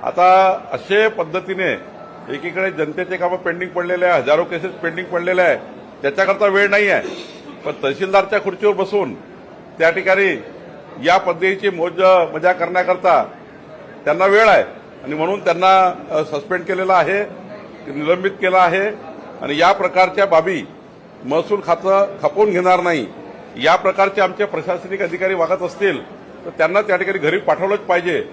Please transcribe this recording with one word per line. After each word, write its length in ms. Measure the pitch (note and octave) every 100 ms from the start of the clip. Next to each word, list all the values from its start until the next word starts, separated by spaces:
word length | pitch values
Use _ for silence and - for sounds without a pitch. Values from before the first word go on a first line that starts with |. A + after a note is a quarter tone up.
आता 560 | - D3+ F3+ F#3 F#3+ F#3+ -
अशा 360 | E3+ - G3+ A3
पद्धतीने 840 | G#3+ D#3+ E3+ F#3 F#3 F3+ G#2 - - - - -
एकीकडे 420 | C#3+ E3 E3 F#3+
जनतेचे 460 | D#3 D3+ D3+ F3+ F3+
कामं 200 | F3 F3+
पेंडिंग 320 | F3+ E3+ F3+
पडलेले 360 | E3+ F3 F3+ F3+
आहे, 160 | E3+
हजारो 220 | B2 D#3
केसेस 280 | F3 F3 F3+
पेंडिंग 340 | - E3+ E3 F3
पडलेले 360 | E3+ F3 F3+
आहे, 140 | F3 B2+ - - - -
त्याच्याकरता 440 | C#3 C#3+ F#3+ G3 G3+
वेळ 240 | G3 G3+
नाही 200 | G3+ G3+
आहे, 180 | D#3+ - - - - - - -
पण 60 | -
तहसीलदारच्या 580 | C#3 C#3 F#3+ G3 F#3+ G#3
खुर्चीवर 320 | G3+ F#3 G#3
बसून 400 | F#3 F#3+ G3+ D#3+ G2 - - - - - -
त्या 100 | D#3+
ठिकाणी 540 | E3+ F3+ F#3+ G3 C#3 - - - - - -
या 140 | C3 F#3
पद्धतीची 520 | F#3 E3 F#3+ G3 G3+
मौज 320 | F3 E3+ E3+ F#3 F#3 E3
मजा 180 | D#3 F3
करण्याकरता 720 | F3+ E3 F3+ F3+ F3+ F#3 D3+ A2 - - - - - - - -
त्यांना 200 | D#3+ F#3+
वेळ 220 | G3+ A3+
आहे 160 | E3+ G2+ - - -
आणि 100 | C3+
म्हणून 300 | D3+ D#3+ G3
त्यांना, 500 | E3+ E3+ F#3 F#3+ F#3 F3+ -
अ, 120 | D#3
सस्पेंड 400 | D3+ D3 C#3 F3+
केलेलं 300 | F3 F#3 F#3
आहे, 300 | F#3 D#3 G3 G3+ - - - - - -
निलंबित 400 | C#3 D3+ F3+ F#3
केलं 260 | F#3+ F#3 F#3
आहे. 300 | F3+ F3+ G3+ G#3+ - - - -
आणि 160 | B2+ D3
या 140 | E3+
प्रकारच्या 540 | G3 F3+ F3+ F#3 F#3+ G3
बाबी 380 | E3 E3 F3 G2 - - - - - B2
महसूल 340 | D3+ - G#3 E3+
खातं 520 | E3 F#3 G3 G3 G3
खपवून 280 | - - G#3
घेणार 320 | F3+ F3+ F3+
नाही. 260 | F3 E3 G2+ - - - - -
या 200 | C3+ F#3
प्रकारचे 460 | F#3+ F#3 G3 G3
आमचे 240 | F#3 F#3 G3+
प्रशासनिक 560 | D#3+ D#3+ F3+ F#3 G3
अधिकारी 320 | F#3 F3+ F#3+
वागत 300 | F#3+ E3 F#3
असतील 460 | F3 - G3 C#3 F#2+ - - - E3+
तर 40 |
त्यांना 320 | - D#3+ F#3+
त्या 160 | G#3 F#3
ठिकाणी 200 | F#3+ G3
घरी 200 | D3+ F3+
पाठवलंच 420 | G3+ D#3 F#3 G3+
पाहिजे. 460 | G#3 F3+ F3 D3 G#2